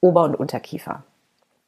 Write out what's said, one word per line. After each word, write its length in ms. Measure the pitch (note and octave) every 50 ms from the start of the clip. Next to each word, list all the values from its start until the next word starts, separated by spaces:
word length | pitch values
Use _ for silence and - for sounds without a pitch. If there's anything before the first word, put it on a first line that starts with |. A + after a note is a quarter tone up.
Ober- 240 | F#3 F3+ D#3+ E3+ E3
und 100 | D3 -
Unterkiefer. 680 | - C3+ - - A#2 - - D#3 - - - - C#3 - _ _ _ _ _ _ _ _ _ _ _ _